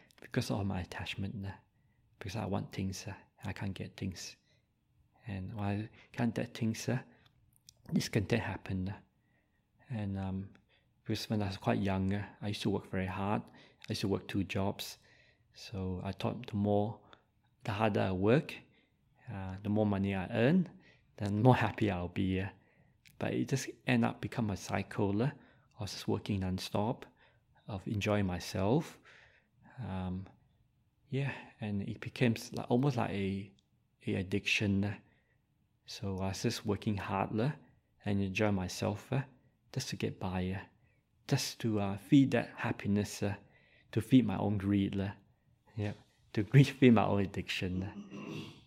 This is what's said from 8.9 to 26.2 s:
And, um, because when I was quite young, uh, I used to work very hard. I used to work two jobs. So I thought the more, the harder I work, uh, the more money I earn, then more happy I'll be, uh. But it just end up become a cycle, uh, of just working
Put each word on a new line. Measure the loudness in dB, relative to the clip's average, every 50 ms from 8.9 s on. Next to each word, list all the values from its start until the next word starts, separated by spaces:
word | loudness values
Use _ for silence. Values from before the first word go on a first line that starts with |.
| -6 -8 -14 _ _ _ _ _ _ _ _ _ _ _ _ _ _ _ -12 -8 -6
And, | -4 -4 -2 -2 -4
um, | -4 -4 -4 -6 -6 -10 -14 -20 _ _ _ _ _ _ _ _ _
because | -4 -4 -4 -2 -2
when | 0 0
I | 0
was | -2 -4
quite | -2 0 0 2 2
young, | 2 2 2 2 2 0 0
uh, | -2 -4 -8 -12 -8
I | -6 -6
used | -4 -2
to | 0 0
work | 0 0 -2 -4
very | -4 -2 -2
hard. | -2 -4 -2 -2 0 -2 -2
I | -4 -8 -16 -20 -20 -20 _ _ -8 -8
used | -4 -2
to | 0 0
work | 0 -2 -2
two | -4 -2 -2
jobs. | -2 -2 -2 -2 -2 -2 -4 -6 -10 -12 -12 -16 _ -20 -20 -20 _ _ _ _ _ _ _
So | -20 -14 -10 -8 -6 -4 -4 -4 -4 -6
I | -6
thought | -4 -2 -4 -4 -4 -6 -8 -4
the | -2
more, | 0 2 4 4 4 4 0 -4 -10 -16 -20 -20 -20 _ _ _ _ _ _ _ _
the | -8 -6
harder | 0 2 2 2 4 2
I | 2 2
work, | 2 4 6 6 6 4 4 -2 -10 -14 -16 _ _ _ _ _ _ _ _ _ _ _ -14 -10
uh, | -10 -8 -8 -8 -8 -4
the | -2 2
more | 2 4 4
money | 4 4 2 2 2 0
I | 0 -2 -2
earn, | 2 4 6 6 6 6 4 2 -4 -14 -20 -20 -20 _ _ _ _ -6
then | -4 -2 2 6
more | 8 8 8
happy | 6 4 0 0 0 0 0
I'll | 2 0 -4 -4
be, | -2 0 0 2 2 0
uh. | -2 -4 -8 -14 _ _ _ _ _ _ _ _ _ -20 -8 -6
But | -4 -2
it | 0 -2 0 0
just | -2 -2 -2 -6 -12 -6 _
end | 2 4 4 4
up | 2 0 -2
become | -6 -4 -2 -2 -2 -2
a | -2
cycle, | -4 -4 -2 -2 -2 -2 -2 -2 0 2 2 2 2
uh, | 0 0 -2 -6 -14 -20 _ _ _ _ _ -10
of | -8 -8
just | -8 -6 -2
working | -2 -2 -2